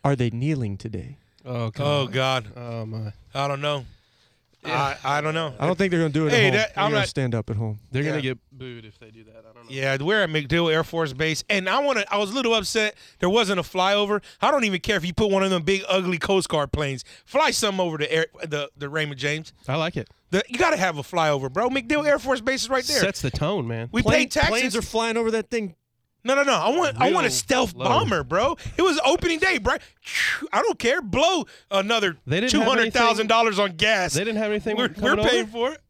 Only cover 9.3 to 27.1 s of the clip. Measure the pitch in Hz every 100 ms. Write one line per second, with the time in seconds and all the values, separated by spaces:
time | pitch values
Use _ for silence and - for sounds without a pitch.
9.3 | 110 - - - 135 135 135 147 214 180
10.3 | 156 139 170 170 160 160 165 160 127 160
11.3 | 156 - 202 185 226 285 247 202 202 208
12.3 | 247 240 226 185 226 214 - - _ 180
13.3 | 214 202 190 160 185 185 202 202 208 -
14.3 | - 220 285 226 185 - 202 170 170 214
15.3 | 196 190 185 156 196 190 190 185 175 -
16.3 | 196 - 156 143 143 143 131 - - _
17.3 | 269 311 233 214 190 180 156 147 160 160
18.3 | - 165 147 143 _ 143 151 151 139 143
19.3 | 151 156 _ - 143 160 160 110 _ _
20.3 | 185 - 247 349 311 185 151 135 175 160
21.3 | 143 131 139 247 269 233 302 294 285 247
22.3 | 262 226 262 226 262 247 285 190 - 135
23.3 | - 147 202 117 113 117 226 214 302 285
24.3 | 294 - 226 254 208 - 220 226 226 226
25.3 | 220 214 240 202 - _ _ _ _ 226
26.3 | 269 285 214 175 294 330 - 254